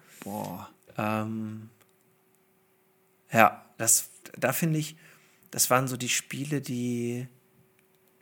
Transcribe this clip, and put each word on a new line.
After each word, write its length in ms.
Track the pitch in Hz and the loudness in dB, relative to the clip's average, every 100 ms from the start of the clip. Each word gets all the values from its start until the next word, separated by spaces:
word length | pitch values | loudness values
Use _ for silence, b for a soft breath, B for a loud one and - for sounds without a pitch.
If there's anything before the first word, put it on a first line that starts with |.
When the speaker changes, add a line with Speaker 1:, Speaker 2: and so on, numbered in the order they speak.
| B B | B B
Speaker 1:
Boah. 460 | 98 104 101 92 95 - - - | -8 -6 -6 -8 -14 -20 -12 -4
Speaker 2:
Ähm, 720 | 107 110 107 110 107 110 110 _ _ _ _ _ _ _ _ _ _ _ _ _ _ _ _ | -2 -2 -4 -6 -6 -10 -16 _ _ _ _ _ _ _ _ _ _ _ _ _ _ _ _
ja, 340 | 113 110 - - - | 6 6 6 -14 -2
das, 320 | 110 - - - - - | 2 2 0 -16 -20 -2
da 160 | 123 | 0
finde 260 | - 170 156 | 2 0 0
ich, 160 | 151 - b b b b - | -2 -10 b b b b -10
das 180 | - - | -2 4
waren 180 | 127 131 | 4 4
so 80 | 123 | -4
die 120 | 123 | -2
Spiele, 520 | - - 127 143 147 | -2 -4 -8 -4 -4
die 640 | 131 123 123 120 120 120 127 - _ _ _ _ _ _ _ _ | -4 -4 -2 -2 -2 -4 -8 -16 _ _ _ _ _ _ _ _